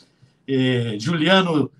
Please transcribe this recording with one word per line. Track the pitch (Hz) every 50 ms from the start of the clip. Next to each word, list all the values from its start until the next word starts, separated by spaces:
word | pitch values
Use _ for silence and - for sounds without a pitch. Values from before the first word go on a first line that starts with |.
| - _ _ _ _ _ _ _ _ -
eh, | 135 131 131 127 127 123 117 117 110 104
Giuliano | 113 143 170 160 151 170 190 190 185 175 160 151 131 - - _